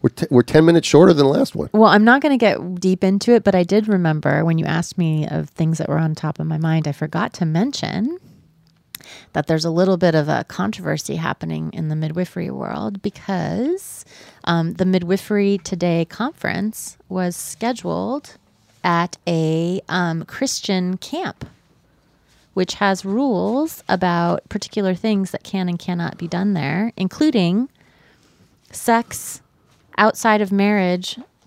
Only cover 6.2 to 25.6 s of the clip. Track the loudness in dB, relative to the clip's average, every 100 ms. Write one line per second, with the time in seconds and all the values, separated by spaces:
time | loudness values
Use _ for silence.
6.2 | -6 -4 -4 -2 0 0 -2 -4 -6 -4
7.2 | -4 -4 -2 0 -2 -4 -6 -4 -4 -6
8.2 | -14 -20 _ _ _ _ _ -20 -20 -20
9.2 | -8 -6 0 0 0 2 2 4 4 2
10.2 | 2 -2 -4 -6 -6 -4 -6 -6 -4 -4
11.2 | -4 -6 -6 -6 -8 -6 -6 -4 -4 -4
12.2 | -6 -6 -8 -8 -8 -6 -8 -6 -10 -10
13.2 | -8 -4 -4 -4 -4 -4 -8 -20 -20 -20
14.2 | -20 _ -2 -2 -2 -2 0 0 0 -4
15.2 | 0 0 0 0 -4 -2 0 0 -2 -4
16.2 | -8 -6 -6 -4 -6 -8 -16 -18 _ -4
17.2 | -4 -6 -14 -6 -6 -4 -6 -4 -4 -6
18.2 | -10 -20 _ _ _ _ 0 0 0 -4
19.2 | -2 0 0 0 -2 -4 -4 -2 -2 -4
20.2 | -8 -6 -6 -4 -2 -2 -2 -6 -8 -6
21.2 | -8 -10 -18 _ _ _ _ _ _ _
22.2 | _ _ _ -4 -4 0 0 0 -2 -2
23.2 | 0 0 0 -2 -4 -6 -4 0 2 2
24.2 | 0 -2 _ -10 -6 -2 -2 -2 0 0
25.2 | -2 -8 -8 -4